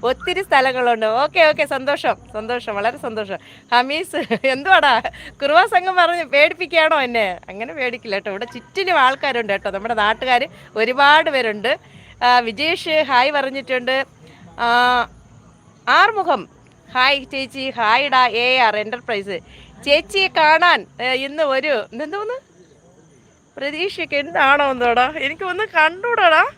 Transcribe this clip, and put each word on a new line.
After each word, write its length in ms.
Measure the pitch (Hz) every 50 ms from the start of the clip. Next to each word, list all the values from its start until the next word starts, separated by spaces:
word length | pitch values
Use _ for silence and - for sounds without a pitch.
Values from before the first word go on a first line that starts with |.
| - 233
ഒത്തിരി 320 | 262 262 - - 359 359 392 -
സ്ഥലങ്ങളുണ്ട്. 600 | 320 277 262 269 254 254 247 240 233 220 220 214 220 240
ഓക്കെ, 200 | 277 302 - 370 330 302
ഓക്കെ, 140 | 302 277 302 285 285
സന്തോഷം, 420 | 269 262 269 285 - - 254 208 - - - -
സന്തോഷം, 380 | 214 220 220 247 240 - - 214 202
വളരെ 180 | 202 233 254 294 285
സന്തോഷം. 340 | 254 220 214 214 190 196 - - - - - _ _ 240
ഹമീസ്, 480 | 240 247 269 285 320 370 - - 339 285 - 226 208 - 269 262
എന്തുവാടാ 400 | 262 285 359 381 339 294 285 247 226 - - - - - - - _
കുറുവാ 220 | - 277 302 339 392 440 381
സംഘം 200 | 359 359 370 370 370
പറഞ്ഞ് 240 | 349 330 349 349 330 254 -
പേടിപ്പിക്കുകയാണോ 640 | 285 294 339 349 311 370 285 294 330 311 311 320 302 262 247
എന്നെ? 200 | 240 233 214 190 180 170 - -
അങ്ങനെ 200 | 185 196 226 262 330 311
പേടിക്കില്ല 380 | 254 247 240 247 _ 226 196 202
കേട്ടോ. 100 | 196 214 190
ഇവിടെ 140 | 196 240 240 -
ചുറ്റിലും 440 | 240 - - _ 381 392 359 349 311 269
ആൾക്കാരുണ്ട് 480 | 254 269 269 - 285 262 240 226 208 202
കേട്ടോ, 160 | 196 - 208 185 196
നമ്മുടെ 200 | 202 226 240 214 208
നാട്ടുകാർ 400 | 208 226 220 269 254 254 247 269 - - - - - _ 214
ഒരുപാട് 500 | 220 226 254 262 277 285 294 311 311 320 285 262
പേരുണ്ട്. 340 | 240 220 208 208 196 233 294 - - - - - - - - _ -
ആ, 20 | 247 247 247 240 226
വിജേഷ് 480 | 220 190 285 320 339 349 - 349 311 311 311 254
ഹായ് 200 | 269 240 254 285 294 285
പറഞ്ഞിട്ടുണ്ട്. 580 | 262 269 262 277 247 - 262 254 240 247 262 262 269 - _ _ - - - - - - - - 233
ആ, 40 | 233 233 240 247 247 247 247 233 - - - - - - - - - _ _ _ _ _ _ _ - 254 320
ആറുമുഖം 440 | 370 427 440 415 359 330 294 226 170 - _ _ _ _ _ _ _ - -
ഹായ് 260 | 254 254 269 285 277 262 262
ചേച്ചി. 320 | - 269 269 254 - 277 262 269 254 233
ഹായ് 300 | 226 208 226 254 285 285 262
ഡാ, 100 | 254 254 247 208 233 240
എ 20 | 247 254 262 247
ആർ 100 | 220 208 214 214
എന്റർപ്രൈസ്. 520 | 214 240 240 _ - 233 202 196 202 190 160 - - - - - - - - -
ചേച്ചിയെ 420 | 277 285 311 302 - - 392 381 370 381 339
കാണാൻ, 400 | 320 302 311 320 339 349 320 247 185 _ _ - -
ഏ, 40 | 254 262 262 269 277
ഇന്ന് 160 | 285 311 320 285 262
ഒരു, 200 | 269 262 302 285 226 202 - -
എന്തെന്തോന്ന്, 420 | 240 302 302 330 403 427 427 494 523 _ _ _ _ - _ _ _ _ _ _ _ _ _ _ _ _ _ _ _ _ _ _ -
പ്രതീക്ഷയ്ക്ക് 600 | 262 285 294 302 349 403 - - 349 262 294 285
എന്താണോ 440 | 285 302 330 - - 269 285 294 294 269 262
എന്തോടാ, 320 | 247 240 240 233 240 247 262 311 320 262
എനിക്ക് 200 | 277 311 - 392 370
ഒന്ന് 140 | 359 339 440 427 -
കണ്ടൂടാടാ. 680 | 330 311 320 339 370 403 480 466 453 392 339 311 320 381 539 587